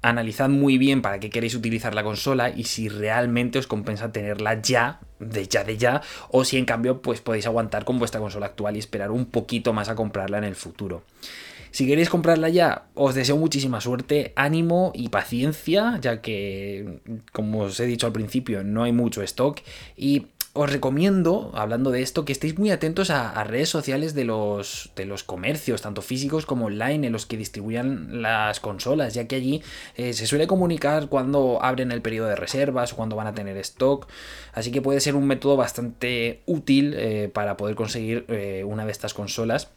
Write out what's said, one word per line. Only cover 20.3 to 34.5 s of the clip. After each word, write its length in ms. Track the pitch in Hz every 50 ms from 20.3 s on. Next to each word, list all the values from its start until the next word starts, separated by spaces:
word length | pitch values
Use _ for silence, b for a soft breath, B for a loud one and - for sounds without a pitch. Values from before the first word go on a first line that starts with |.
| _ _ - - _ 143
os 140 | 147 143
recomiendo, 800 | 139 139 135 135 131 147 170 196 196 190 175 165 175 220 - - -
hablando 380 | - 107 107 113 117 131 135
de 100 | 127 123
esto, 220 | 131 131 - - 147
que 80 | 147
estéis 260 | 139 - - 156 160 165
muy 140 | 202 214
atentos 380 | 190 151 - 160 165 185 196 -
a, 200 | 165 139 120 110
a 140 | 85 - 107
redes 240 | 104 107 123 147 160
sociales 460 | - 165 143 - 131 139 151 160 156
de 100 | 143 131
los, 680 | 117 113 110 107 104 104 101 101 - - - - - -
de 80 | - 95
los 200 | 98 101 95 -
comercios, 560 | - 95 90 90 110 147 156 - - 117 101
tanto 200 | - 107 104 98
físicos 440 | 98 - 127 127 139 139 147 156 151
como 220 | - 143 123 117 107
online, 380 | 101 104 110 123 147 151 147 123
en 40 |
los 140 | 113 110 -
que 100 | - -
distribuyan 840 | 110 107 - - 107 101 110 110 117 123 131 139 107 80 64 - 120
las 400 | 113 110 113 110 107 107 104 -
consolas, 520 | - 110 101 95 - 120 139 156 143 120 -
ya 140 | 123 117 117
que 80 | 131
allí, 260 | 135 127 127 143 160 160 B B B B B B -
eh, 160 | 120 123 117
se 140 | 104 110 110
suele 200 | 139 147 156 165
comunicar 640 | 185 185 180 175 170 151 - 143 151 156 147 139
cuando 520 | - 139 127 131 139 143 135 127 123 -
abren 300 | - 131 131 127 131 127
el 100 | 120 117
periodo 280 | - 113 110 110 113 110
de 80 | 104 98
reservas 560 | 90 87 - 131 139 139 131 127 123 120 -
o 20 |
cuando 220 | - 113 110 110 107
van 100 | 107 107
a 60 | 104
tener 240 | 110 104 98 98 98
stock. 500 | 98 - - - 127 131 143 139 - B B B B B B B B B